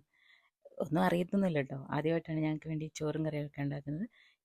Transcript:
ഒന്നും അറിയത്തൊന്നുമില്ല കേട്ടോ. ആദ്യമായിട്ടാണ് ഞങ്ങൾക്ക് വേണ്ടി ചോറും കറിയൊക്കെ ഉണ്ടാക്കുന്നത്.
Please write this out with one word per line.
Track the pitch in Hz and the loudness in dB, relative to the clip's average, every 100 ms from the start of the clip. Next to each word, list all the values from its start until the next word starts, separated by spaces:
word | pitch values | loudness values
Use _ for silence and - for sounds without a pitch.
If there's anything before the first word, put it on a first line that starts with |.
| - _ _ - _ _ - - | -8 _ _ -20 _ _ -12 -8
ഒന്നും | - 156 | 0 2
അറിയത്തൊന്നുമില്ല | 185 175 175 202 190 151 | 4 4 2 2 2 2
കേട്ടോ. | 135 139 - | 0 -4 -4
ആദ്യമായിട്ടാണ് | 139 151 165 160 156 | 0 2 0 0 0
ഞങ്ങൾക്ക് | 156 156 160 | 0 0 -2
വേണ്ടി | 156 156 - | -4 -4 -4
ചോറും | 151 156 | -2 0
കറിയൊക്കെ | 156 151 147 - | 0 -2 -4 -4
ഉണ്ടാക്കുന്നത്. | 143 143 143 151 233 _ - _ | -4 -4 -4 -4 -6 _ -20 _